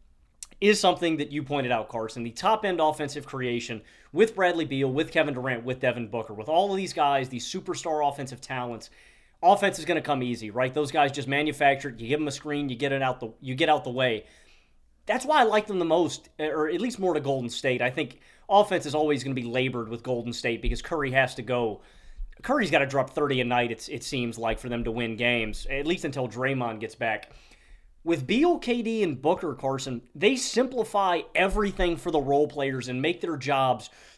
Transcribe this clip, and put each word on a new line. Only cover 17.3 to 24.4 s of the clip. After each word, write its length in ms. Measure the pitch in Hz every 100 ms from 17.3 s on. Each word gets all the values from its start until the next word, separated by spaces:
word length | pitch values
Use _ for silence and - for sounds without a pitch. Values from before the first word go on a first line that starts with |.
| 135 120
State. 320 | - 135 123
I 80 | 123
think 300 | 131 135 - _ - -
offense 360 | 202 208 185
is 120 | 151 151
always 260 | 151 143
gonna 120 | 135
be 100 | 131
labored 440 | 117 127 131 120 110
with 140 | 113
Golden 300 | 127 123 120
State 280 | 117 123 113
because 220 | - -
Curry 300 | - 165 139
has 240 | 131 127 -
to 60 |
go. 400 | 113 123 113 101 - - - - - -
Curry's 300 | - 285 185
gotta 120 | 147
drop 260 | 135 139 127
thirty 300 | - 143 127
a 40 |
night, 260 | 120 123 120
it's, 180 | 110 -
it 140 | 139
seems 360 | - 139 120
like, 200 | 113